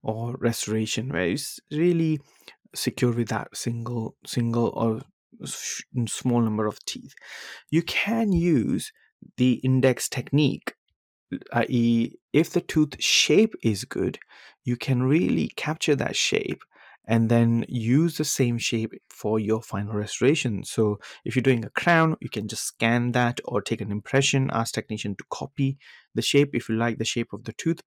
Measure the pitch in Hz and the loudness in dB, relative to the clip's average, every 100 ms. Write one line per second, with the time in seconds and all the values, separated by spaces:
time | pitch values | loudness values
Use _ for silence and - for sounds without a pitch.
0 | - 110 117 - 117 117 - 110 107 - | -6 -6 -6 -2 -2 -2 -4 -2 -2 -4
1 | 123 90 90 131 - - _ 147 175 170 | -2 0 0 -2 -6 -12 _ 0 2 2
2 | 160 151 - _ - - _ - - - | 2 -2 -6 _ -20 -20 _ -6 -6 0
3 | 123 117 110 113 - - 123 117 117 120 | 0 0 -2 -4 -6 -8 -6 -6 -6 -6
4 | 113 _ - - 117 117 117 - 117 110 | -6 _ -6 -2 0 2 0 0 0 -2
5 | - _ _ - 139 - - - - 127 | -8 _ _ -14 -12 -8 -8 -10 -6 -4
6 | 113 - 127 120 113 107 107 101 - - | -2 -2 0 2 2 0 -2 -4 -10 -12
7 | 143 - - - - - _ 156 - - | -14 -20 -20 -16 -16 -18 _ -2 0 -4
8 | - 226 220 175 175 147 101 147 - _ | -2 0 2 4 4 4 2 -2 -4 _
9 | _ _ - - 127 120 131 131 131 123 | _ _ -20 0 2 2 2 4 4 2
10 | - - - 143 156 - - - _ _ | -4 -6 0 2 2 0 -8 -14 _ _
11 | _ _ _ 135 - 123 - 123 117 117 | _ _ _ -12 -4 -2 2 2 4 2
12 | 113 - _ 147 156 180 - 160 151 - | 0 -6 _ 2 2 -2 0 0 0 0
13 | - - - 156 220 - 113 98 - - | 0 2 4 6 4 2 0 0 -4 -2
14 | 90 - - - - _ - 123 - 123 | -2 -4 -18 -20 -20 _ -4 -4 0 2
15 | 131 156 - 165 151 - - 160 - 139 | 4 4 2 0 -2 -4 -6 -4 0 0
16 | - - - - - - - _ - - | 0 -2 0 0 -2 -8 -12 _ -20 -20
17 | - 113 113 117 117 117 - 123 110 135 | 0 2 4 6 6 4 0 -4 2 4
18 | 165 - 156 - 123 120 - 117 110 - | 4 0 -4 0 0 0 -2 -2 -4 -8
19 | _ - 107 110 107 110 - 98 104 107 | _ -8 -2 0 0 -2 -2 -6 -4 -4
20 | 107 - 131 156 127 101 - - 107 104 | -4 2 2 2 -2 -4 -4 0 0 0
21 | - - - 117 123 120 110 - - 170 | -8 -10 -2 0 2 2 -2 -2 2 4
22 | 160 160 - 113 104 110 - _ 117 120 | 4 0 -6 -6 -6 -8 -10 _ 2 2
23 | 120 123 120 120 - 120 - 113 104 104 | 2 2 2 0 -4 -4 -2 -6 -4 -6
24 | - 135 135 135 131 - 113 - - 107 | 0 2 2 2 0 -2 -2 -6 -6 -6
25 | 104 98 - - 143 - 135 135 - - | -6 -8 -10 -10 -8 -2 -2 -2 -14 -20
26 | _ - - 143 143 120 - 113 117 117 | _ -4 2 4 4 -2 -2 -2 -2 -2
27 | 113 120 117 107 113 - 165 165 _ | -4 -4 -6 -8 -12 -6 -4 -4 _